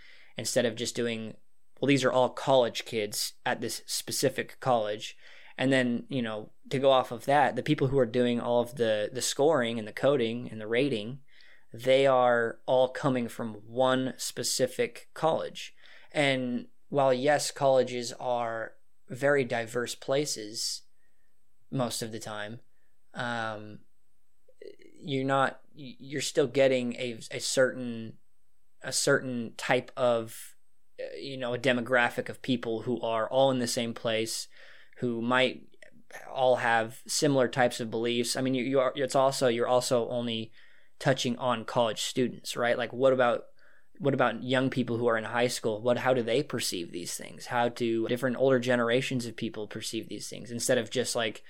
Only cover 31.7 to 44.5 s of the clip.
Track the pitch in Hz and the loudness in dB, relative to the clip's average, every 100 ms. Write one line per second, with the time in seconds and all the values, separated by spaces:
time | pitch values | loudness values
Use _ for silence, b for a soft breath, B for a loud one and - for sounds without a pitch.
31.7 | 123 117 127 120 - - 107 - 123 120 | 2 2 2 4 0 -6 -8 -2 -2 -2
32.7 | 113 127 117 113 113 110 131 135 131 120 | -4 -2 -2 0 0 2 4 4 4 0
33.7 | - 117 113 117 110 113 - - B B | -2 -4 -4 -2 -2 -2 -6 -10 B B
34.7 | B B - 123 117 117 127 131 85 - | B B -6 -4 -2 0 2 2 0 -12
35.7 | - - - - - - - 127 120 120 | -20 -20 -20 -18 -18 -10 2 4 4 4
36.7 | 117 113 120 - - 151 135 120 135 123 | 2 0 -6 -6 0 2 4 2 4 2
37.7 | - 117 113 120 120 120 - 131 131 120 | 2 -4 -2 0 0 0 -2 0 0 0
38.7 | 135 127 131 127 143 135 135 131 117 113 | 2 2 0 0 2 2 4 2 2 2
39.7 | 123 - 123 117 123 120 113 110 b b | 2 2 0 0 -2 -4 -4 -8 b b
40.7 | b b - 147 135 131 120 127 113 110 | b b -4 0 0 0 -2 -2 -2 0
41.7 | - 117 107 - - 120 95 - - 120 | 0 0 0 -4 0 -2 -2 -10 -2 0
42.7 | 120 117 123 131 127 123 113 - b b | 0 -2 2 4 4 4 2 -4 b b
43.7 | b b - 139 131 123 110 123 | b b -4 0 2 0 0 0